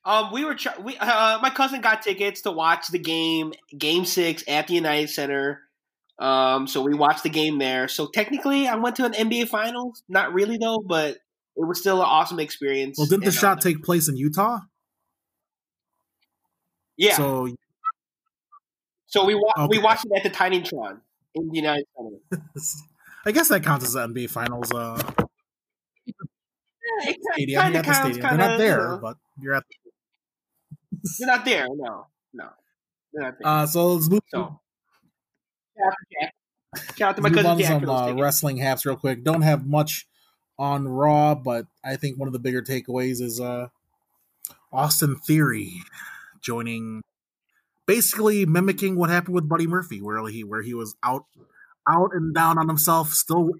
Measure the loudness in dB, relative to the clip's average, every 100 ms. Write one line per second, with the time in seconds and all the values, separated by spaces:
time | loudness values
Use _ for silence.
0 | 2 2 2 -4 -4 -4 -6 -8 -12 -4
1 | 0 4 4 4 0 2 0 2 2 2
2 | 0 0 -2 -2 -6 0 2 2 0 -4
3 | -2 0 0 0 -2 -8 _ -6 0 0
4 | 0 0 0 -2 -2 -2 0 0 2 0
5 | -2 -4 -4 -2 -4 -6 _ _ _ _
6 | _ -4 0 4 4 2 -2 -2 0 4
7 | 4 2 -2 0 0 0 0 0 -2 -4
8 | -4 -2 -2 -2 0 0 0 0 -2 0
9 | -2 0 -2 0 -2 -2 -4 -6 -10 -14
10 | _ 0 2 0 0 0 -2 -2 0 0
11 | 0 -4 _ _ _ -4 -4 -2 2 2
12 | 4 4 2 -4 -6 -6 -4 -2 -4 -2
13 | 2 4 2 4 2 4 0 0 0 2
14 | 2 0 -2 2 0 -2 -10 _ _ _
15 | _ _ _ _ _ _ _ _ _ _
16 | _ _ _ _ _ _ _ _ _ 2
17 | 4 4 2 0 -4 -8 _ _ -8 -8
18 | _ _ _ _ _ -20 _ _ _ _
19 | _ 2 4 4 2 2 2 4 4 2
20 | 0 -2 -2 0 0 0 -2 -8 -10 -12
21 | _ _ _ -8 -6 -2 -2 -2 -6 -14
22 | -16 -16 _ -12 -10 -10 -10 -10 -16 _
23 | -20 -8 0 2 4 2 2 0 -2 -4
24 | -4 -6 -6 -4 -6 -4 -6 -6 -6 -6
25 | -4 -2 -4 _ _ _ _ _ _ _
26 | -18 -16 -18 _ _ _ _ _ -6 -4
27 | -4 -6 -4 -4 -2 2 2 2 2 2
28 | 2 -2 0 2 2 4 4 2 0 -6
29 | -10 -12 _ -14 -4 -4 _ _ -20 _
30 | _ _ _ _ _ _ _ -20 _ -10
31 | -10 -4 0 2 2 0 0 -6 -10 -12
32 | -18 _ _ -18 -18 _ _ _ _ _
33 | _ -8 -8 -2 0 2 2 2 4 4
34 | 4 2 _ -6 -6 -12 _ _ _ _
35 | _ _ _ _ _ _ _ 0 0 0
36 | -10 -8 -8 _ _ _ _ -14 -14 0
37 | 0 4 4 6 6 4 4 2 2 0
38 | 0 0 0 2 -2 -2 -2 -2 -4 -2
39 | -2 0 0 4 4 4 2 0 0 -4
40 | -12 _ _ _ _ -6 -4 -2 -4 2
41 | 4 6 4 2 -2 -4 -6 _ -10 -6
42 | -6 -6 -8 -4 -4 -4 -4 -8 -4 -4
43 | -2 -4 -6 -6 -6 -8 -10 _ _ _
44 | _ _ _ _ -18 _ _ -2 0 2
45 | 0 -2 0 2 2 0 -8 -12 -18 -18
46 | -18 -18 -20 _ -8 -6 -6 -8 -10 -12
47 | -16 _ _ _ _ _ _ _ 0 2
48 | 2 2 4 4 4 4 2 0 0 2
49 | 2 2 0 -2 0 0 2 -2 -4 -10
50 | -6 -6 -6 -10 -8 -8 -6 -8 -10 -6
51 | -4 -4 _ _ _ _ _ _ 0 2
52 | 2 0 -2 2 4 4 0 0 2 2
53 | 2 -2 0 2 2 -2